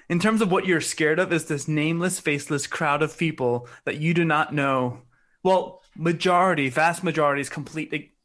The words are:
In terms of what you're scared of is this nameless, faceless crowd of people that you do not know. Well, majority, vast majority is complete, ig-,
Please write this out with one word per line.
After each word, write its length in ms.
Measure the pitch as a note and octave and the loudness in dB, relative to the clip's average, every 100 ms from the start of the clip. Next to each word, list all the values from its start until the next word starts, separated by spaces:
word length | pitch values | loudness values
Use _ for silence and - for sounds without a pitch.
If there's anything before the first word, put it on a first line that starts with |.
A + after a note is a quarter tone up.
| _ | _
In 100 | F3 | 0
terms 220 | G3+ A3 | 2 2
of 80 | G#3+ | 2
what 140 | F#3 F#3 | 2 2
you're 160 | E3 | 0
scared 380 | - - D3+ D#3+ | 0 0 0 2
of 120 | F#3 | 0
is 140 | E3+ D#3+ | -2 -2
this 220 | D3 - | -6 -2
nameless, 520 | D3+ D3+ E3+ F3+ F3+ | -2 0 -2 -2 -2
faceless 460 | - C#3+ - C#3+ - | -2 -4 -2 -4 -4
crowd 380 | - D#3 D3 | -4 -2 0
of 120 | D#3 - | -2 -2
people 500 | E3 D3+ B2+ A#2+ A#2+ - - | -4 0 -2 -2 -6 -10 -8
that 120 | B2 | -2
you 180 | D#3 E3+ | 0 2
do 100 | E3 | 2
not 280 | D3+ D#3 | 2 0
know. 480 | D3 C#3 C3+ B2 - - _ _ _ | 0 0 0 -2 -6 -18 _ _ _
Well, 380 | F#3 F#3 D#3 - _ - | 2 2 0 -10 _ -4
majority, 760 | D#3+ E3+ F#3+ F3 F#3 E3 C3+ | -2 0 2 4 4 2 0
vast 340 | B2+ E3 E3+ | 2 2 2
majority 380 | F3 D#3 D3 C#3 | -2 2 2 2
is 80 | C#3 | -4
complete, 400 | - C3+ D#3 D3+ | -8 -10 -8 -8
ig-, 180 | D3+ - _ | -8 -10 _